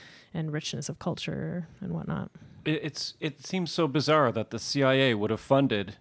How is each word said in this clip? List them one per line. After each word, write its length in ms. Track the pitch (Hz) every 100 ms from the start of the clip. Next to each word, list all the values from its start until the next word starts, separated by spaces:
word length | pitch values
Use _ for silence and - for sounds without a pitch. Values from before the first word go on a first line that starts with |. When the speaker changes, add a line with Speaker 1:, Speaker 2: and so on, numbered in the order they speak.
| - - -
Speaker 1:
and 180 | 160 156
richness 360 | 151 - - 147
of 100 | 160
culture 680 | - 160 - 151 160 175 165 -
and 120 | 185
whatnot. 380 | 165 - - - - - -
Speaker 2:
It, 160 | - -
it's, 320 | 156 - - -
it 280 | 160 - -
seems 260 | 185 170
so 160 | - 160
bizarre 420 | 143 143 156 131
that 180 | 110 107
the 80 | 113
C 240 | - 143
I 120 | 135
A 200 | 135 135
would 160 | 110 104
have 100 | 110
funded 560 | - 135 139 107 92 -